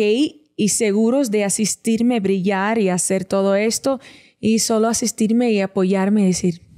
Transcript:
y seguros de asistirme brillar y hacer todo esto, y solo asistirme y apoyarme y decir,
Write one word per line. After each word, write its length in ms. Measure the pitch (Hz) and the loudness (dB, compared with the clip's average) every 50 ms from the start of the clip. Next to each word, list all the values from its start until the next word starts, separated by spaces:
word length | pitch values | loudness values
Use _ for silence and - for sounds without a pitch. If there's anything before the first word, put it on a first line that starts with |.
| 208 208 220 262 311 - - - _ _ - | 0 0 2 0 0 -2 -4 -12 _ _ -4
y 120 | - 220 190 | -2 -2 -2
seguros 640 | - - 233 208 196 214 226 233 262 285 277 214 | 0 0 0 0 2 2 2 2 2 0 0 0
de 140 | 208 214 202 | -2 -2 -2
asistirme 760 | 196 - - 214 - - _ - 226 226 220 233 247 247 226 | -2 -2 -2 -4 -4 -4 _ -2 -2 0 0 0 0 0 0
brillar 580 | 196 190 196 190 175 208 196 190 196 214 226 233 | 0 0 -2 0 0 -2 -2 0 -2 -2 0 0
y 120 | 196 185 | 0 0
hacer 340 | 180 175 - - 190 190 185 | 0 -2 -2 -2 -2 -4 -2
todo 300 | - 196 196 196 196 196 | -2 -2 0 0 2 0
esto, 460 | 202 214 226 220 - - 269 269 240 - - - - - _ _ - | 2 0 0 -2 -2 -2 -2 -4 -4 -6 -18 -20 -20 -20 _ _ -4
y 180 | - 214 226 214 | -2 0 0 0
solo 300 | - - 226 214 220 233 | 0 0 0 0 2 0
asistirme 600 | 226 - 247 214 - - 220 202 226 240 247 233 | 0 -2 -4 -4 -2 -2 0 2 2 2 2 2
y 80 | 214 196 | 2 0
apoyarme 600 | 190 190 - 196 185 185 196 190 185 202 214 214 | 0 -2 0 0 0 2 2 0 2 2 2 2
y 40 | 196 | 4
decir, 340 | 185 175 - - 175 170 - - _ - | 2 2 2 0 -2 -2 -4 -12 _ -20